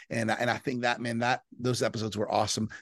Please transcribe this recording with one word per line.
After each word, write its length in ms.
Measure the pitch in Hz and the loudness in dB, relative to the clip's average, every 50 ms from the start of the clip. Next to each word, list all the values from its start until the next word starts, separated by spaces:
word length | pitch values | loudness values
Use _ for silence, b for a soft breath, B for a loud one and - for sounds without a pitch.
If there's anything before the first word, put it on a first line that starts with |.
| B B | B B
And, 220 | - 113 113 110 | -2 0 2 2
and 180 | 107 - 120 120 | 2 2 2 0
I 80 | 110 | 0
think 260 | - - - 127 123 120 | 0 -2 -4 -4 0 0
that, 180 | 120 120 113 | 0 -2 -2
man, 180 | 120 120 117 117 | -2 -4 -2 0
that, 220 | 120 120 131 - - _ - - | 2 2 0 0 -2 _ -10 -2
those 240 | 120 127 123 - 131 | 0 0 2 2 0
episodes 340 | 113 - 113 107 110 104 | 0 0 -2 -2 -2 -2
were 160 | 104 107 - 104 | -2 0 2 2
awesome. 360 | 104 107 104 - - 110 107 B B | 2 2 2 2 0 -2 -2 B B